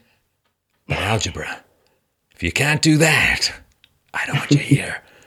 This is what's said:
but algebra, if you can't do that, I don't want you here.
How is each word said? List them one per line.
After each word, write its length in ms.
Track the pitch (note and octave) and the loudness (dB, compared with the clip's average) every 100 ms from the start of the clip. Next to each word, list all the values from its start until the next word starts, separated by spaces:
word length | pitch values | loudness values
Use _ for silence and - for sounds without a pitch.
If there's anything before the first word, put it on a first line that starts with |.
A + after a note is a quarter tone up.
| _ _ _ _ _ _ _ _ - | _ _ _ _ _ _ _ _ -8
but 80 | D#2 | -6
algebra, 640 | F#2 A2 F2 D2+ D2+ - _ _ _ _ _ _ _ | -2 -2 -4 -8 -12 -14 _ _ _ _ _ _ _
if 80 | _ | _
you 80 | E2+ | -4
can't 320 | - C#3 D3+ | -2 0 2
do 140 | D#3+ D#3 | 4 4
that, 560 | D#3+ C#3 G2+ - - - - _ _ _ _ | 4 4 2 0 -4 -6 -20 _ _ _ _
I 120 | - - | -8 -4
don't 120 | C#3+ | -6
want 120 | - | 2
you 80 | C#3+ | 2
here. 440 | - C#3 - - - _ | 4 0 0 -10 -14 _